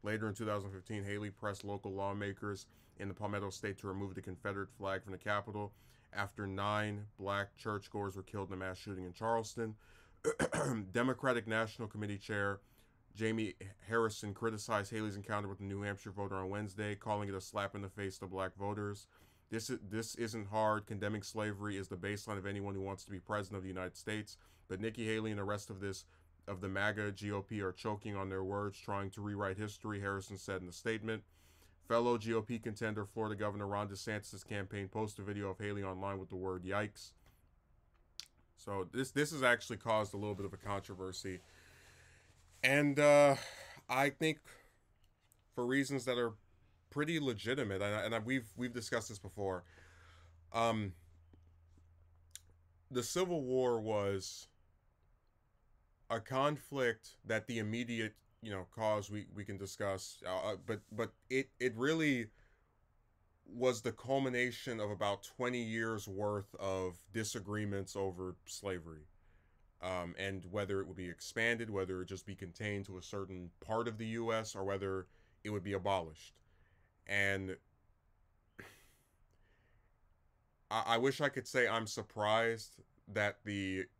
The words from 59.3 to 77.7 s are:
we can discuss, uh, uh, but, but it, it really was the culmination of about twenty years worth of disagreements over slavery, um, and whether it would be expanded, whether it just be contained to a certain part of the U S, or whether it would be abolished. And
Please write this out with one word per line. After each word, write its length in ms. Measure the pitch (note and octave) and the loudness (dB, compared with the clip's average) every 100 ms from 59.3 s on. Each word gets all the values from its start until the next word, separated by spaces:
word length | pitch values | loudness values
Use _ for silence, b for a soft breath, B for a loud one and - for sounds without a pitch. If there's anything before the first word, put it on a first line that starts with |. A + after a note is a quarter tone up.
we 100 | G2+ | -10
can 120 | G2+ G2 | -8 -6
discuss, 640 | G2 - G2+ F#2+ - - | -8 -2 0 0 -4 -8
uh, 260 | - F#2 F#2+ | -2 0 0
uh, 60 | G#2 | -4
but, 180 | - G#2+ - | -4 -4 -4
but 180 | G#2+ A2+ _ - | -4 -4 _ 0
it, 180 | C3 C3+ _ | 0 0 _
it 160 | B2 | 0
really 540 | A2 C3+ D#3+ D#3 B2+ G#2 b b b b b _ _ _ _ _ _ | 2 2 4 4 4 0 b b b b b _ _ _ _ _ _
was 380 | - A#2 B2+ A2+ | -14 4 4 4
the 80 | A#2 | -2
culmination 880 | G#2 B2 C3+ C3+ B2 B2 A#2 - A2+ | -4 0 2 4 4 2 0 -4 -2
of 140 | G#2 | -2
about 320 | G2 G#2 G2+ | 2 2 0
twenty 380 | - - B2 B2 | -4 -2 0 0
years 440 | A2+ A2+ A2+ G#2+ G2+ | 0 0 0 -2 -4
worth 480 | G2 G#2 G#2 G2+ - | -2 0 0 -4 -4
of 360 | G2 F#2+ F#2 F2 - | 0 0 -2 -6 -6
disagreements 840 | G#2+ G#2+ A#2 G2 G#2+ G#2 G2 F#2 G2+ | -4 -2 -4 -2 -2 0 -2 -2 -2
over 400 | G2 F2+ F#2 F2 - | -2 -2 -6 -8 -12
slavery, 560 | - G2 F2+ D#2+ D#2+ D2 b b b b b b _ | -6 -4 -4 -6 -14 -16 b b b b b b _
um, 320 | F2+ F#2 F2 D#2 | -2 -2 -2 -2
and 260 | G2 F#2+ F2 | -4 -4 -4
whether 300 | G2+ G2+ G2 | -2 2 0
it 60 | F2 | -2
would 100 | G2 | -6
be 120 | F2 | -8
expanded, 600 | E2+ - - A#2 A#2 A2+ | -8 -6 2 4 4 0
whether 340 | G2 F#2+ F#2 | 0 0 -2
it 60 | F#2 | -4
just 160 | F#2+ | -8
be 100 | - | -8
contained 500 | F#2+ F#2+ - G#2+ G2+ G2 | -10 -10 -6 -2 -2 -4
to 120 | F#2 | -10
a 40 | |
certain 480 | - G2+ F#2+ F#2 F2 - | -8 -6 -6 -8 -10 -12
part 280 | - A2 A#2 | 0 2 2
of 100 | A2 | -2
the 80 | A2+ | -4
U 260 | A2+ A2+ | 0 2
S, 220 | A2+ G#2+ | 2 0
or 100 | G2 | -2
whether 420 | G2 G2 G2 F#2+ F2+ b b b | 0 0 0 -2 -4 b b b
it 60 | G#2+ | -4
would 140 | G#2 | -2
be 80 | F#2+ | 0
abolished. 600 | G2 F#2+ F#2+ E2 D#2 - - b b b b b b - | 0 4 2 0 -10 -18 -20 b b b b b b 0
And 500 | G2+ G2 G2 F#2+ F2+ _ | 4 4 2 -2 -6 _